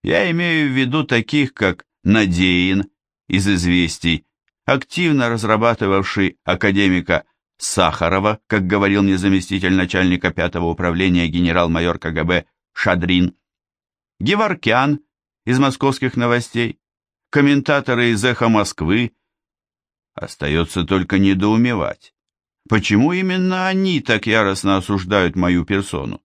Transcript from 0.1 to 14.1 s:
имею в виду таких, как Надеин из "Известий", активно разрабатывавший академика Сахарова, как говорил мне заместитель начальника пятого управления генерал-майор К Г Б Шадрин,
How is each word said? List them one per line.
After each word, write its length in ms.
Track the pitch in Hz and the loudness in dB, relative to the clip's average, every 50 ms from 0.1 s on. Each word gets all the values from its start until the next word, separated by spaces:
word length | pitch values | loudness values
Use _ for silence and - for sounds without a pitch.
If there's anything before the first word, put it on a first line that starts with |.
| - - 202 185 | 0 0 0 0
имею 380 | 165 170 175 175 165 160 151 143 | -2 -2 -2 0 0 0 0 0
в 40 | 127 | 0
виду 320 | 131 135 131 127 156 147 | -2 -2 0 -2 -4 -2
таких, 500 | - 131 117 113 - - 147 143 123 _ | 0 -2 -2 -2 0 -2 -2 -2 -2 _
как 320 | - 110 95 90 - - _ _ _ _ | -2 -2 -2 -2 -2 -10 _ _ _ _
Надеин 840 | - 104 110 107 98 87 87 92 92 90 90 90 92 95 98 98 - _ _ _ _ _ _ _ _ | 2 2 2 2 2 2 2 2 2 4 2 2 2 0 0 -2 -4 _ _ _ _ _ _ _ _
из 200 | 87 95 95 98 | -2 0 2 2
"Известий", 800 | 101 87 85 87 87 90 87 82 - - - 85 82 78 _ _ _ _ _ _ _ _ _ | 0 0 2 2 2 2 2 0 -2 -4 -2 -2 -2 -2 _ _ _ _ _ _ _ _ _
активно 640 | - 139 135 - _ - - 180 170 151 139 123 117 | -2 -2 -2 -2 _ -6 -2 0 2 2 2 2 0
разрабатывавший 1080 | 117 113 104 104 110 107 113 117 117 - 113 98 98 98 95 - - 107 98 92 - _ _ | -2 -2 0 0 0 2 2 0 0 0 0 0 2 0 0 -2 -2 0 0 -2 -2 _ _
академика 800 | - 92 92 - 101 98 98 101 95 92 90 85 - 90 78 - _ _ _ _ _ _ | -4 -2 0 0 0 0 2 2 2 2 0 0 0 -2 -2 -2 _ _ _ _ _ _
Сахарова, 840 | _ - - - - 92 80 - - 85 85 90 95 98 107 107 107 _ _ | _ -10 -6 0 0 0 0 0 0 -2 0 0 0 0 0 -2 -2 _ _
как 180 | - 104 95 | -2 -2 0
говорил 360 | 90 101 104 98 98 98 101 101 | 0 0 2 2 2 2 2 2
мне 140 | 98 95 | 2 2
заместитель 580 | 92 92 101 95 95 92 - 101 98 92 92 95 | 2 2 2 2 0 0 -2 -6 -2 0 0 0
начальника 580 | 95 92 87 - 95 92 90 90 85 - 90 85 | 0 0 0 0 0 0 2 0 0 -2 -4 -2
пятого 340 | - 82 85 - 87 85 | -2 -4 -4 -4 -4 -4
управления 640 | 82 82 - 90 87 85 85 92 95 90 87 85 82 | -4 -4 -2 -2 -2 -2 0 0 2 2 2 0 0
генерал-майор 680 | 78 85 90 85 82 90 87 82 82 82 85 87 85 80 | -2 0 0 0 2 0 0 0 0 0 0 -2 -2 -4
К 120 | - 85 | -6 -6
Г 140 | 80 80 78 | -6 -4 -2
Б 200 | 82 90 85 - _ _ _ _ _ _ | 0 -2 -2 -2 _ _ _ _ _ _
Шадрин, 640 | - - 107 90 87 85 87 90 90 90 90 - _ _ _ _ _ _ _ _ _ _ _ _ _ _ _ | -4 -2 0 0 0 0 0 2 2 2 0 -2 _ _ _ _ _ _ _ _ _ _ _ _ _ _ _